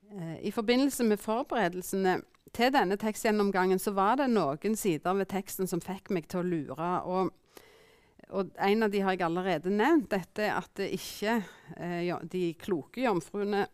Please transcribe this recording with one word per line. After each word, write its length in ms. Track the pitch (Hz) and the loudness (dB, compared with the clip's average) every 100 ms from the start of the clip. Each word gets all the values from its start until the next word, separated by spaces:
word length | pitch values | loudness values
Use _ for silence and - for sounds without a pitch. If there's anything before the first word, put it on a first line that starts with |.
| 202 | _
Eh, 220 | 208 165 160 - | -10 -8 -6 -6
i 60 | |
forbindelse 480 | 226 214 247 277 - 233 | -4 2 4 4 2 2
med 100 | 208 | 2
forberedelsene 1000 | - 226 285 269 180 180 - 190 190 180 - _ - | 0 -4 -2 0 0 0 -4 0 2 0 -4 _ -14
til 160 | - 240 269 | 0 4 4
denne 180 | 180 202 | 2 0
tekstgjennomgangen, 800 | 220 208 226 214 202 190 185 185 | -2 0 0 2 2 2 2 2
så 80 | 214 | 0
var 300 | 196 190 262 | 2 2 2
det 60 | 269 | 2
noen 480 | 220 147 151 202 214 | 2 2 0 -2 0
sider 400 | 202 151 175 196 | 0 0 0 0
ved 140 | 190 | 0
teksten 320 | 190 196 - 185 | -4 -6 -4 -2
som 160 | 185 | -2
fikk 300 | - 190 - | -4 -10 -4
meg 160 | 185 151 | -4 -2
til 140 | 185 | -4
å 20 | 180 | -2
lure, 460 | 165 135 135 170 180 - | -2 -4 -6 -2 -2 -2
og, 240 | 180 180 _ _ - - - - _ _ _ - | 0 -2 _ _ -20 -20 -20 -20 _ _ _ -8
og 240 | 196 185 - | -4 -4 0
en 240 | 196 214 214 | 2 4 2
av 80 | |
de 80 | 202 | 2
har 140 | 190 185 | 0 2
jeg 100 | 175 | 0
allerede 480 | 170 190 160 180 | 0 0 0 0
nevnt, 380 | 208 240 330 202 | 2 6 4 4
dette 320 | 196 165 - 214 | -4 -4 -4 -2
at 160 | 139 - - | -2 -4 -6
det 140 | 196 | -6
ikke, 460 | 175 - - 208 233 180 - - | -4 -8 -6 -2 0 -2 -16 -20
eh, 260 | - 170 175 175 | -10 -6 -4 -4
ja, 160 | 165 | -4
de 320 | 170 185 175 | -6 -2 -2
kloke 480 | 156 - 175 - - | -4 -4 -4 -4 -2
jomfruene 640 | 254 180 - 202 202 202 196 | 0 0 -4 -6 -2 0 -2